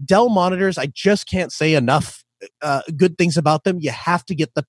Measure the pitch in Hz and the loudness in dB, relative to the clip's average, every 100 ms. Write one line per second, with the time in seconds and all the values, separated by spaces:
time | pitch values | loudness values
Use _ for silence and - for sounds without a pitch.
0 | 139 190 240 196 180 185 190 165 139 - | 0 2 4 2 2 0 -2 -2 -6 -2
1 | 190 202 - 185 170 - 156 151 120 151 | 0 0 0 -4 -4 -2 0 2 2 0
2 | - - _ _ 196 _ 147 139 - 151 | 0 -10 _ _ -20 _ -4 -4 -4 0
3 | 185 - 175 156 151 156 196 180 147 117 | 0 2 0 2 2 2 0 -2 -4 -4
4 | - 175 - 151 151 - | -2 -2 -2 -4 -4 -4